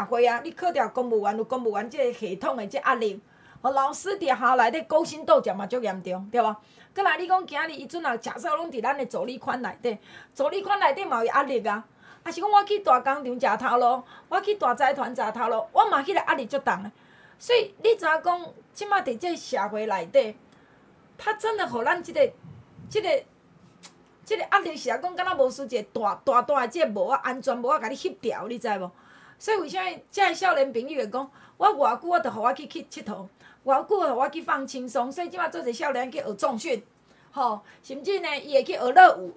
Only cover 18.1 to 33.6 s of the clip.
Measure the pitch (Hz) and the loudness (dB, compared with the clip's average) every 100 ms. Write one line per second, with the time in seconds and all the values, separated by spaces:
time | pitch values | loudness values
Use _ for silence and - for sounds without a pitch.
18.1 | 311 349 349 339 - - - 415 392 359 | 0 0 -2 -4 -18 -18 -10 0 0 0
19.1 | 226 349 330 - 226 202 214 220 190 170 | -4 -4 -6 -4 -4 -2 -4 -2 -4 2
20.1 | 269 220 - _ _ _ _ _ _ _ | 2 2 -2 _ _ _ _ _ _ _
21.1 | - - 427 440 427 320 233 254 349 339 | -8 -4 -2 -2 -2 -4 -2 0 -2 -2
22.1 | 311 269 - - - - - - 427 392 | 2 2 0 -20 -20 -20 -20 -6 -2 0
23.1 | 539 - _ _ _ _ _ - _ _ | 0 -2 _ _ _ _ _ -20 _ _
24.1 | _ - 427 - 392 339 302 240 294 359 | _ -6 -6 2 0 0 -6 -6 -4 -4
25.1 | 359 359 311 254 262 262 240 214 226 208 | -4 -2 0 0 -2 -6 -8 -6 -4 -2
26.1 | 180 - 247 254 285 247 349 285 208 185 | -2 2 2 4 0 0 0 0 0 0
27.1 | 269 254 254 262 247 240 302 220 269 370 | 0 -2 -4 -4 -2 0 0 -2 -4 -6
28.1 | - 233 - 196 240 233 196 180 - - | -6 -6 -6 -6 -6 -4 -4 -6 -12 -20
29.1 | - - - - 427 302 370 370 320 - | -20 -20 -8 -2 -2 -2 -4 -6 -8 -6
30.1 | - 381 339 381 320 269 226 262 294 214 | 2 2 2 2 2 2 -2 -4 -4 -4
31.1 | 247 277 - - - 403 277 247 240 339 | -4 -8 -14 -16 2 4 4 2 0 0
32.1 | 349 247 208 226 277 302 330 - 302 214 | 0 0 0 0 0 -6 -12 -12 -14 -10
33.1 | 196 185 _ - _ | -10 -12 _ -20 _